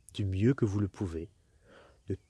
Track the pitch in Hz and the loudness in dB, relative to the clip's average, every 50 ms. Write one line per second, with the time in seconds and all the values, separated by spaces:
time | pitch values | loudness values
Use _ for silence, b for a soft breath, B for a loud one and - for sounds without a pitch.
0 | _ - - - 104 95 92 95 104 123 139 - 120 104 98 101 101 95 - - | _ -12 -6 -4 -4 -2 0 2 4 4 4 4 2 0 2 0 -2 -2 -2 -4
1 | 104 87 80 80 82 - _ _ B B B B B B B B B B B B | -6 -6 -6 -8 -10 -10 _ _ B B B B B B B B B B B B
2 | B B 98 - _ _ | B B -8 -8 _ _